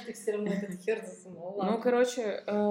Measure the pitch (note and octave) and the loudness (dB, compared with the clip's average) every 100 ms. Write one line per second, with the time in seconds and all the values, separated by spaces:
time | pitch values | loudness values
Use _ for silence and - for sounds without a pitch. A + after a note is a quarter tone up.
0 | - - A3 G#3 G3+ F#3 G3 F3+ G#3+ A3 | -4 -6 -2 0 0 -2 -2 -4 -2 -2
1 | - - F#3 E3+ F3+ G3+ F#3+ A#3 B3 A#3+ | -4 -12 -16 -12 -8 -2 0 2 4 4
2 | B3 B3 A3 - - G#3 G#3 | 4 2 -2 -2 0 2 4